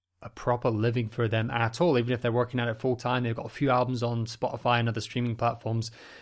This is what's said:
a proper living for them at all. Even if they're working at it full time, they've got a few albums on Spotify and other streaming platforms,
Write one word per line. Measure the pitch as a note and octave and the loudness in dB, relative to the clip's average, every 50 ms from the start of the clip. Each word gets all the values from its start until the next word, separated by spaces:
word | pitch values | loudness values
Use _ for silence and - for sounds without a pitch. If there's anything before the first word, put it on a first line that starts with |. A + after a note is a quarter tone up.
| _ _ _ _ | _ _ _ _
a | - - | -18 -16
proper | - - - B2+ B2 A#2+ - B2+ | -14 -6 -2 -2 0 0 0 0
living | A2 G#2 A2 A#2+ A#2 B2 A2+ G#2+ | 0 2 2 0 0 0 -2 -4
for | - - A#2 G#2+ | -2 -2 -2 0
them | A#2 A2 A2 A#2 | 0 0 -2 0
at | B2 A#2 A#2 A2+ - - | 0 0 0 0 0 2
all. | F3 E3+ C#3 | 2 4 4
Even | B2 A#2 A#2+ B2+ | 4 2 2 0
if | A#2+ | 0
they're | - A#2+ A2+ | 0 0 2
working | B2 B2 A#2+ - B2 | 2 0 0 0 -2
at | A#2+ A#2 | -2 -2
it | A2 - | -2 -2
full | - C3 B2 | 0 0 0
time, | A#2 - B2 B2+ B2+ B2 | 0 0 0 0 0 0
they've | A#2 A#2 | 0 -2
got | A#2 - | -4 -6
a | A2+ | -8
few | - - C#3+ C3+ | -4 0 2 4
albums | B2 B2 B2 B2 B2+ A2+ A#2+ | 4 4 4 2 0 -2 -2
on | A#2 A#2+ A#2 A2 | -2 -2 -2 -4
Spotify | A2+ - - B2+ - - A#2+ - B2 A#2+ A#2 | -4 -4 -4 -4 -4 -4 -2 0 2 4 4
and | A#2 A#2 | 2 2
other | A2 A#2 | 0 -2
streaming | - - - B2+ A#2+ A#2+ A2+ | -4 -4 -4 -2 -2 -2 -2
platforms, | - B2 A#2 A2+ A2+ - A2+ A2+ A2+ A2+ A2+ - - - - - - | -2 -2 -2 -2 -2 -4 -2 -2 -2 -2 -4 -8 -16 -20 -20 -20 -20